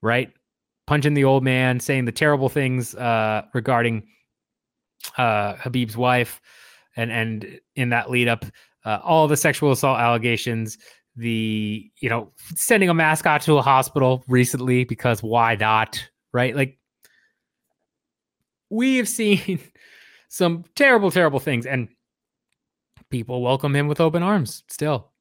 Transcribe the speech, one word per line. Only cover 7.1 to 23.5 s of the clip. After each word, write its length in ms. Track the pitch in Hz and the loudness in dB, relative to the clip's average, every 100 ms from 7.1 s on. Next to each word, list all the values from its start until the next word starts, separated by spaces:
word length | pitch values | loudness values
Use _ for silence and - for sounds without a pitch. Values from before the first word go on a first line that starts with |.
and 480 | 113 113 110 - - _ - | -4 -4 -6 -10 -18 _ -6
in 140 | 123 | -2
that 200 | 120 113 | -2 0
lead 160 | 123 120 | 0 0
up, 180 | 117 - - _ _ | -2 -6 -18 _ _
uh, 140 | - 107 | -8 -6
all 240 | - 160 156 | 0 2 4
the 80 | 147 | 2
sexual 340 | 165 139 147 | 0 0 0
assault 300 | 131 139 123 | 2 2 2
allegations, 760 | 120 120 117 117 - 113 110 - - _ _ | 2 0 0 -2 -4 -6 -6 -10 -20 _ _
the, 760 | - 117 113 110 107 107 107 - _ | -10 -6 -4 -2 -4 -4 -8 -12 _
you 80 | 120 | -4
know, 240 | 117 107 _ - 160 | -4 -6 _ -16 -8
sending 320 | - 226 190 | 0 2 4
a 60 | |
mascot 480 | 165 156 156 - 147 | 4 2 2 2 0
to 160 | - 147 | 4 2
a 40 | |
hospital 640 | 139 131 131 - 131 127 - | 6 4 4 2 2 2 2
recently 560 | 123 123 139 127 127 | 2 2 0 0 0
because 400 | 127 120 123 113 | 0 -2 0 -2
why 320 | 110 117 113 | 0 2 2
not, 480 | 113 107 110 110 - - _ _ | 2 2 2 0 -6 -14 _ _
right? 240 | 123 127 127 | -2 -2 0
Like, 220 | 135 135 _ _ _ _ _ _ _ _ _ _ _ _ _ _ _ _ _ _ _ | -4 -6 _ _ _ _ _ _ _ _ _ _ _ _ _ _ _ _ _ _ _
we 260 | 214 254 262 | -2 0 0
have 120 | 226 | -2
seen 520 | - 220 196 - 185 - _ _ | -2 2 2 0 -6 -8 _ _
<laughs> 340 | - - _ _ | -20 -20 _ _
some 360 | - 180 170 175 | -2 0 0 -8
terrible, 360 | - 277 240 196 | 0 4 4 4
terrible 300 | 180 165 139 | 2 2 2
things, 260 | 147 127 120 | -2 -4 -2
and 220 | 135 117 _ _ _ _ _ _ _ _ _ _ _ _ | -6 -6 _ _ _ _ _ _ _ _ _ _ _ _
people 320 | 127 113 127 | -10 -6 -4
welcome 340 | 123 | 0